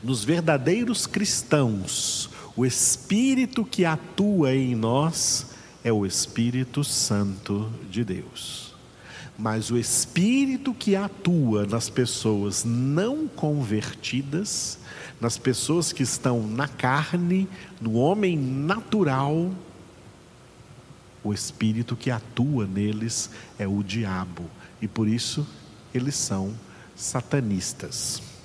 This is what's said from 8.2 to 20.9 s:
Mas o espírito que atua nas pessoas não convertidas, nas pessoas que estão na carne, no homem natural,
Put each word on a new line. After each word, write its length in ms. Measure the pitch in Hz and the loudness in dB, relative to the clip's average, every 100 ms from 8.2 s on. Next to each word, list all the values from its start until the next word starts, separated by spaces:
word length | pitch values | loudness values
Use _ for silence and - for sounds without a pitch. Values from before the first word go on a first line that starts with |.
| - - - - - - - - - - - - | -8 -12 -10 -12 -14 -18 -20 -20 -18 -16 -16 -4
Mas 340 | 110 110 107 | -2 0 0
o 60 | 120 | 0
espírito 960 | 117 - - - 196 262 277 254 - | 2 0 0 2 4 4 4 0 -2
que 220 | 233 - 190 | -2 2 2
atua 680 | 202 - - 175 127 104 101 | 0 -2 2 4 4 4 2
nas 240 | 113 - | 0 0
pessoas 760 | - 120 - 113 107 101 95 | 0 0 2 0 2 0 -2
não 640 | 120 117 131 151 214 294 302 | 0 0 2 2 0 -2 -4
convertidas, 1500 | - 156 147 120 107 101 - - 127 139 156 208 - - - - - - - | -2 0 0 0 0 -2 -8 -4 -4 -2 -4 -2 -4 -6 -8 -14 -14 -16 -4
nas 180 | 117 - | -4 0
pessoas 540 | - 123 - 165 160 | 0 0 2 2 0
que 120 | - | 0
estão 420 | - - - 120 107 | -2 0 2 2 0
na 220 | 113 143 | -2 -4
carne, 800 | - 127 139 151 175 175 190 190 - - - | 0 2 2 2 0 2 2 0 -6 -16 -6
no 140 | 113 | 0
homem 440 | 110 139 202 196 165 | 4 4 4 2 2
natural, 1120 | 131 135 147 208 214 214 160 131 139 156 175 185 - - - - - - - - - - - - - | 0 0 0 -2 0 2 4 2 2 2 0 -4 -12 -20 -20 -20 -20 -20 -20 -20 -20 -20 -20 -20 -20